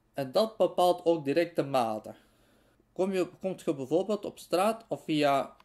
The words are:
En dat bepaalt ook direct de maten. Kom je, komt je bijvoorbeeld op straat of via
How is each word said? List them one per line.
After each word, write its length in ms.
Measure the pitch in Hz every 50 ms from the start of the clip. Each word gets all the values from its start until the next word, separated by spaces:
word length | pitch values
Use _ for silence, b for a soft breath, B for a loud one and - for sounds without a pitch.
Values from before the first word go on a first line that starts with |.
| _ _ _
En 180 | - 139 131 127
dat 240 | 180 220 220 -
bepaalt 480 | - 190 175 175 - 180 180 175 175 -
ook 200 | 160 170 165 151
direct 320 | 139 139 165 170 170 -
de 80 | - 147
maten. 520 | 139 139 131 120 113 110 107 - - 110 - b b b b b b b b b b b b b _ _
Kom 200 | - 180 190 190
je, 160 | 185 175 180 - -
komt 220 | - 190 180 - -
je 120 | - 160
bijvoorbeeld 500 | 139 135 120 151 170 190 190 214 208 -
op 140 | 165 - -
straat 460 | - - - - 190 214 226 226 - -
of 160 | 156 143 -
via 520 | - 160 151 147 143 139 139 127 - - _ _